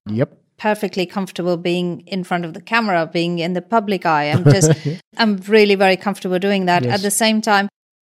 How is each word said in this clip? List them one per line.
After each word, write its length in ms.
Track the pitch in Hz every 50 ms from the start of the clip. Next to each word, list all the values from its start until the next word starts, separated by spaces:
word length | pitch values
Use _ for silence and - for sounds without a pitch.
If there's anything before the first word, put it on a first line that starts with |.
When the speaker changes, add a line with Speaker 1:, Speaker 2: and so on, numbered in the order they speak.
| _ 104
Speaker 1:
Yep. 280 | 107 110 139 - - _ _ _ _ -
Speaker 2:
perfectly 480 | - 214 214 208 208 185 - 196 175
comfortable 500 | 175 - 208 190 180 - - 170 180 175
being 460 | 170 175 180 175 180 175 175 175 -
in 240 | - - 202 190 175
front 180 | - 185 175 175
of 100 | 165 156
the 80 | 170
camera, 480 | - - 226 233 226 214 185 170 165 160
being 280 | - 175 170 170 175 170
in 140 | 165 175 180
the 80 | 180
public 440 | 175 - 226 233 214 202 202 180 -
eye, 200 | 175 160 147 147
I'm 180 | 147 143 - -
just, 280 | 147 - 196 165 156 160 - - 147 156
Speaker 1:
<laughs> 220 | 190 - _ _ -
Speaker 2:
I'm 200 | 226 214 208 190 190 202
really 280 | 220 220 208 202 196
very 200 | 190 202 190 185
comfortable 440 | 180 - 208 190 - - 190 180 180
doing 260 | 190 202 202 196 185
that. 180 | 180 175 180 123
At 60 | 123
Speaker 1:
Yes. 120 | 202 208 190
Speaker 2:
the 80 | 202
same 300 | 196 - 233 220 220 214
time, 280 | 214 226 208 196 196 202 - _ _ _ _ _ _